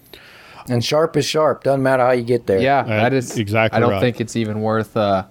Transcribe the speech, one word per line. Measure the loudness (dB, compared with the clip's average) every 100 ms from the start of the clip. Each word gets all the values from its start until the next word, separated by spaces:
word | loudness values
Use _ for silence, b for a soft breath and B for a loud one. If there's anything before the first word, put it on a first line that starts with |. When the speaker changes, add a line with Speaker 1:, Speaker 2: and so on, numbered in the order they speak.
| B B B B B B -4
Speaker 1:
And | -4
sharp | 0 0 0 0
is | -2
sharp. | 0 0 0
Doesn't | 0 0
matter | 2 2
how | 2
you | 2
get | 0 -2 0
there. | 2
Speaker 2:
Yeah, | 2 2
Speaker 3:
That | 0 0
Speaker 2:
that | 2
is | 0 -2 -4
Speaker 3:
exactly | -2 0 2 2
Speaker 2:
I |
don't | 2
Speaker 3:
right. | 2
Speaker 2:
think | 0 -2
it's | -4 -4
even | -4 -4
worth, | -2 -2 -2 -2
uh, | 0 0 -4